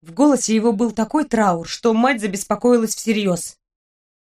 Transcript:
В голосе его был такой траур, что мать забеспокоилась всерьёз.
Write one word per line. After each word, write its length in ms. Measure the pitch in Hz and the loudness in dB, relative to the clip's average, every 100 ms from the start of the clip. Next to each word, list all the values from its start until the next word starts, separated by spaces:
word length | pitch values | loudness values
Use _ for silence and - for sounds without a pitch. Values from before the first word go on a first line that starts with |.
В 120 | 160 | -12
голосе 420 | 165 294 262 - 220 | 2 2 4 0 0
его 160 | 226 | 0
был 200 | 202 233 | 0 -2
такой 340 | 220 220 302 - | -2 -2 -2 -2
траур, 420 | 226 208 170 165 | 0 0 0 -6
что 260 | - 233 | -4 0
мать 280 | 220 247 269 | 2 2 0
забеспокоилась 720 | 208 196 - 208 240 240 220 - | -4 -6 -6 -2 2 2 2 -4
всерьёз. 640 | 226 214 196 175 - - _ _ _ _ _ _ | -2 -2 -2 -4 -6 -16 _ _ _ _ _ _